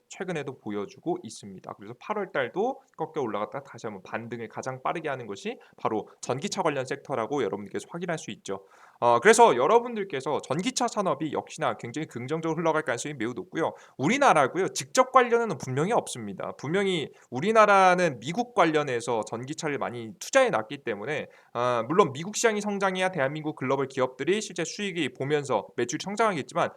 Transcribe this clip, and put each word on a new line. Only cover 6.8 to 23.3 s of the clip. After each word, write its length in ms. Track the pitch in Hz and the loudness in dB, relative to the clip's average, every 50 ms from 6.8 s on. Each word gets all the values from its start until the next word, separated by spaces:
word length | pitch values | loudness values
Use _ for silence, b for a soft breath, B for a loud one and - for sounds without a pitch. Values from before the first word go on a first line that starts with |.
| 127 | -4
섹터라고 580 | 127 143 139 - - 143 120 113 - 143 147 123 | -4 -6 -8 -6 -6 -4 -4 -2 -2 -2 -2 0
여러분께서 440 | 98 101 101 104 98 - 113 - - | -2 -2 -4 -8 -10 -10 -10 -10 -8
확인할 280 | - 170 180 180 170 156 | -10 -8 -6 -6 -6 -6
수 140 | - - | -6 -10
있죠. 340 | 107 - _ - 98 98 B B B B B B B B | -14 -12 _ -8 -8 -8 B B B B B B B B
어, 180 | - 120 120 117 | 4 4 4 6
그래서 360 | 120 190 233 233 240 214 151 | 8 8 8 10 8 8 8
여러분들께서 840 | 117 127 151 208 240 240 247 240 214 196 196 - 135 131 156 143 117 | 4 4 6 6 4 4 2 -2 -6 -6 -4 -6 -6 -2 -2 -2 -2
전기차 460 | - - 131 156 185 247 254 - 254 233 | -2 -2 -4 -2 -2 -2 -2 0 -2 -2
산업이 460 | - 220 202 180 147 - 160 156 - | -2 -2 0 0 0 0 -2 -4 -4
역시나 420 | - - - - - 156 131 110 - | -4 -6 -6 -6 -4 -2 -2 -2 -2
굉장히 280 | - 117 120 147 160 156 | -6 -8 -6 -6 -8 -6
긍정적으로 480 | - 131 120 127 151 165 156 165 160 | -8 -8 -6 -4 -4 -2 -2 -2 -2
흘러갈 280 | 151 175 165 156 156 156 | 0 2 2 2 2 0
가능성이 320 | - - 120 - 147 151 | 0 -2 -2 -4 -6 -6
매우 180 | 139 107 120 123 | -4 -4 -4 -4
높고요. 400 | 131 185 - - 156 160 120 - B B B B - | -6 -8 -6 -4 -2 -2 -2 -2 B B B B -2
우리나라고요. 720 | 127 156 226 277 285 254 190 156 139 123 - 165 190 160 | 0 2 4 4 6 6 6 6 4 4 2 0 -2 -2
직접 420 | - - - - - 262 262 - | -2 -6 -8 0 2 2 2 6
관련은 460 | - 262 247 240 226 233 233 220 170 127 | 6 4 6 6 4 2 2 0 -2 -4
분명히 340 | - 135 127 131 156 196 | -6 -4 -2 0 0 2
없습니다. 600 | 240 190 - - - 127 113 101 98 90 - 90 | 2 0 0 -2 -6 -8 -8 -8 -8 -8 -8 -8
분명히 580 | - - - 131 160 196 202 196 185 165 131 - B B B B | -8 -8 -6 -2 -2 0 0 0 0 -2 -4 -6 B B B B
우리나라는 880 | - 123 151 202 220 226 214 208 202 196 190 185 180 175 180 170 139 110 | -6 -4 -2 4 6 6 8 8 8 8 8 8 6 6 4 2 0 -2
미국 340 | 104 135 175 233 247 240 - | -6 -4 -4 -4 -4 -2 2
관련해서 680 | - 180 165 156 151 147 139 127 117 113 131 123 113 104 | 4 4 4 4 2 2 2 -2 -2 -2 0 0 -2 -2
전기차를 540 | - - 113 123 127 151 - - 156 143 127 | -2 -6 -8 -8 -8 -8 -6 -4 -4 -4 -2
많이 340 | 104 92 113 120 117 110 101 - | -4 -4 -6 -6 -10 -12 -12 -12
투자해 320 | - - - 269 262 240 | -10 2 4 4 4 4
놨기 320 | 170 110 110 - 139 135 - | 4 0 -2 -4 -8 -8 -6
때문에, 420 | - 110 101 104 123 151 135 98 B B B B B B | -4 -4 -4 -4 -4 -4 -4 -6 B B B B B B
아, 300 | 120 120 123 123 120 113 117 | 0 0 2 2 0 0 2
물론 260 | 156 185 202 156 120 | 4 4 4 4 2
미국 220 | 127 165 190 214 | -4 -8 -6 -4
시장이 260 | - - 233 214 208 | 2 2 2 2 2
성장해야 480 | 202 208 202 196 196 190 185 185 185 185 | 0 -2 -2 0 0 0 0 0 0 0
대한민국 460 | 185 160 131 135 | 0 0 0 0